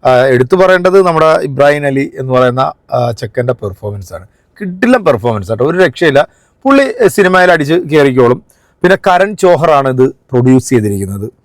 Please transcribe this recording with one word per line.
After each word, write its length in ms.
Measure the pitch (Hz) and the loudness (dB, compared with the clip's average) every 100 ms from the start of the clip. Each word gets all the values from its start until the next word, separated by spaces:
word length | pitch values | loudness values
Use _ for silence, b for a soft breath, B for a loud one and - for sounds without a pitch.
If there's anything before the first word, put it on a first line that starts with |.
| 135 | 2
ആ, 40 | 127 131 | 2 2
എടുത്തു 200 | 123 127 185 | 2 0 2
പറയേണ്ടത് 360 | 185 185 180 190 185 | 2 2 2 2 2
നമ്മുടെ 220 | 160 160 165 165 | 2 2 0 -2
ഇബ്രാഹിം 360 | 131 143 147 143 | 0 2 2 -2
അലി 160 | 135 139 - | -4 -6 -8
എന്ന് 100 | 131 127 | -4 0
പറയുന്ന, 260 | 127 123 135 - _ 127 | 0 0 -4 -6 _ -4
ആ, 20 | 120 110 | -4 -6
ചെക്കൻ്റെ 360 | 113 - 123 120 | -10 -6 -6 -6
പെർഫോമൻസാണ്. 640 | 104 95 104 101 92 85 95 _ _ _ | -8 -10 -12 -12 -14 -18 -20 _ _ _
കിടിലൻ 440 | 202 185 233 254 180 | -12 -4 0 0 0
പെർഫോമൻസ് 420 | 120 120 110 95 | -2 -2 -4 -6
ആട്ടോ, 120 | 110 135 | -2 -2
ഒരു 80 | 175 | 0
രക്ഷയില്ല. 380 | 175 - 131 139 160 _ _ _ | -2 0 0 0 -2 _ _ _
പുള്ളി, 240 | 269 277 269 - | 0 0 0 0
ഏ, 60 | 214 - | -2 0
സിനിമയിൽ 340 | 185 185 180 | 2 2 2
അടിച്ച് 220 | 170 143 170 170 | 2 0 -2 0
കയറിക്കോളും. 480 | 151 139 127 120 123 _ _ _ _ | 2 2 2 2 0 _ _ _ _
പിന്നെ 160 | 175 190 - | 0 0 0
കരൺ 240 | 180 196 208 | 0 0 0
ചോഹറാണ് 460 | 185 165 160 147 135 | 2 2 2 2 0
ഇത് 120 | 127 131 - _ | 0 0 -2 _
പ്രൊഡ്യൂസ് 380 | 127 127 131 - | -2 2 2 2
ചെയ്തിരിക്കുന്നത്. 540 | 123 107 101 98 101 107 _ | -2 -2 -6 -8 -10 -12 _